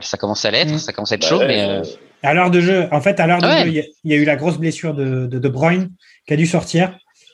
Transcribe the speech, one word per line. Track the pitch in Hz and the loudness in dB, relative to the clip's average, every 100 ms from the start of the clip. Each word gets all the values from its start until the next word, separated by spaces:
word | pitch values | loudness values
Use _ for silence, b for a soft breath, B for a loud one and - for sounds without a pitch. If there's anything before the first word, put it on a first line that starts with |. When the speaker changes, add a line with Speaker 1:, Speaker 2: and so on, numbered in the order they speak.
Speaker 1:
ça | - 101 | -8 -6
commence | 104 104 110 | -4 -2 0
à | |
l'être, | 113 151 | 0 0
Speaker 2:
Mm. | 151 | -2
Speaker 1:
ça | - | -6
commence | - 104 | -6 -4
à | 107 | -2
être | |
Speaker 3:
Bah | 80 | 0
Speaker 1:
chaud, | - | 2
Speaker 3:
ouais, | 135 | 2
Speaker 1:
mais, | 107 | 0
euh, | 101 98 | 0 -2
Speaker 3:
euh, | 80 - - _ | -6 -12 -20 _
Speaker 2:
À | 135 | 0
l'heure | 165 180 | 2 4
de | 175 | 4
jeu, | 175 190 170 | 4 2 0
en | 147 | 0
fait, | 196 196 | 0 2
à | 165 | 2
l'heure | 175 | 2
de | 196 | 4
Speaker 1:
Ouais. | 311 | 2
Speaker 2:
jeu, | 175 | 2
il | |
y | 156 | -2
a, | 151 - | -4 -6
il | 156 | 0
y | |
a | 147 | 2
eu | 147 | 2
la | 139 | 0
grosse | 165 147 | 0 -2
blessure | 160 151 165 | -2 -4 -6
de, | 143 135 131 127 | -4 -2 -2 -4
de | 127 | -2
De | 131 | -2
Bruyne | 123 165 180 185 - b b - | 2 2 2 -2 -8 b b -4
qui | |
a | 151 | 0
dû | 170 | 2
sortir. | 175 - 165 180 185 _ b b | 0 0 0 0 -2 _ b b